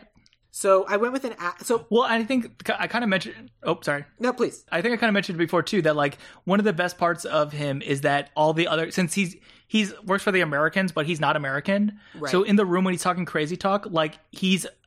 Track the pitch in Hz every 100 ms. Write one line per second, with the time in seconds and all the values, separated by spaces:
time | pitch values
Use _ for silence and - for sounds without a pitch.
0 | _ _ _ _ _ - 196 190 190 202
1 | 233 262 262 - 175 - 208 233 - 226
2 | 254 226 220 262 233 - - 208 175 226
3 | 233 190 - - - _ - 170 - 143
4 | 147 - 240 247 220 - - 170 202 233
5 | 233 202 190 165 165 180 147 208 156 151
6 | 143 143 - - - 202 214 165 180 -
7 | 170 165 - 151 151 147 147 139 151 139
8 | 143 143 143 - 156 160 170 156 165 -
9 | 170 - 180 - - - _ 214 202 -
10 | - 190 214 190 165 143 160 190 190 160
11 | 151 165 147 151 139 139 143 196 208 -
12 | - - 147 180 214 208 196 175 185 180
13 | 185 175 175 165 151 175 196 202 - 165
14 | 156 - _ - 190 185 - -